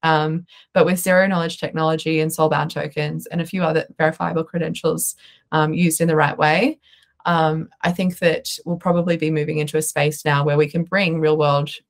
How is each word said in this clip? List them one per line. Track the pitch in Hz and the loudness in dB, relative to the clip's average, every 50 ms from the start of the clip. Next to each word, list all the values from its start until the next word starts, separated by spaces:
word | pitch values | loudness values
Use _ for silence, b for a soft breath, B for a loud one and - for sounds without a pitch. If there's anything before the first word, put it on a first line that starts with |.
Um, | - 160 160 156 156 156 160 170 175 B B B B B | 2 2 2 2 2 0 -2 -4 -8 B B B B B
but | _ 185 165 | _ 2 2
with | 175 185 180 | 2 2 -2
zero | - 185 185 185 190 | 0 2 4 4 4
knowledge | 196 190 170 165 170 170 - | 2 2 0 -2 -2 -4 -6
technology | - - - 160 160 160 160 160 - 160 160 156 | -8 -6 -2 0 0 0 0 0 -2 -2 0 0
and | 156 160 | 0 0
soul-bound | 156 - 156 160 151 147 147 156 | 0 0 2 2 2 0 -2 -2
tokens | - 151 151 151 - 156 151 151 160 160 - | -4 -6 -8 -6 -4 -4 -4 -4 -6 -8 -10
and | - 165 170 | -6 -6 -6
a | 165 | -6
few | 170 - 185 | -4 -4 -2
other | 175 160 156 160 - - - | -2 0 0 -2 -4 -4 -4
verifiable | - 170 156 160 - 175 170 170 165 160 | 0 0 0 0 0 -6 -4 -2 -4 -6
credentials, | - - 170 160 160 170 - - 165 165 160 - - - b b b b b b b | -4 -4 -4 -4 -4 -6 -4 -2 -2 -2 -2 -6 -8 -8 b b b b b b b
um, | - 160 151 156 | 0 0 0 2
used | 160 175 175 170 160 - | 2 2 2 2 2 2
in | 170 170 | 0 2
the | 160 | 4
right | 156 151 143 - | 2 2 0 2
way, | - 156 151 156 175 220 285 311 _ b b b b b b b b _ | 2 2 2 4 4 2 0 -2 _ b b b b b b b b _
um, | 175 170 165 160 156 156 160 160 - _ _ | 0 2 2 2 2 0 -2 -6 -8 _ _
I | - 175 | -4 -2
think | 175 - 190 185 180 - | -2 0 -2 -2 -2 2
that | 185 170 160 - - - - - - | 0 2 2 0 -4 -10 -12 -10 -6
we'll | 165 175 | -6 -6
probably | 170 - 185 175 175 170 180 170 | -4 0 0 0 0 2 0 0
be | 165 156 156 | 0 0 0
moving | 160 151 147 151 156 151 | 0 0 -2 -2 -2 -2
into | 151 147 - 156 | -4 -2 -2 -2
a | |
space | 156 - - 151 147 151 147 - - | -4 -2 -2 0 0 0 0 -2 -2
now | 151 143 143 143 | 0 2 2 2
where | 151 143 | 2 2
we | 147 151 147 | 2 2 2
can | - 170 170 | 0 -4 -4
bring | - - 196 202 170 165 160 | 0 0 0 0 0 0 0
real-world | 156 156 156 156 151 147 143 143 143 143 - - _ | 2 2 2 4 2 2 2 0 0 -4 -8 -16 _